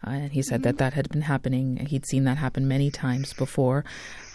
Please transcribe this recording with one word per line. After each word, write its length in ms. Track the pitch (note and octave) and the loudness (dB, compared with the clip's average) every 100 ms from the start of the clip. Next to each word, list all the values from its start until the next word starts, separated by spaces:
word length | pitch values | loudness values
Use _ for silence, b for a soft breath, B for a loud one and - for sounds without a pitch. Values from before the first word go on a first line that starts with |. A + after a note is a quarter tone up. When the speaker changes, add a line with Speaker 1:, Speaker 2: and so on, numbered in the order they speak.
| - | -4
Speaker 1:
Uh, 40 | |
and 220 | C#3 C#3+ | -4 -2
he 100 | C#3 | -2
said 220 | C3 B2 | 0 2
that 60 | A#2+ | 2
Speaker 2:
Mm-hmm. 80 | G#2 | 2
Speaker 1:
that 160 | C3+ | 0
had 160 | B2+ C#3 | 0 0
been 120 | D3 | 0
happening. 640 | D3+ C#3 C3+ B2+ C3 B2+ C#3+ | 0 0 2 0 0 -2 -2
He'd 220 | C#3 - | -4 0
seen 160 | C3+ | 2
that 140 | C3+ C3+ | 2 2
happen 300 | C3+ C3 C3+ | 0 0 2
many 220 | C3+ C#3+ | 4 2
times 440 | - C3 B2+ C#3 | 0 0 0 -2
before. 520 | - C3+ - C3 C3+ D3 B B B B | -4 -2 2 2 2 -2 B B B B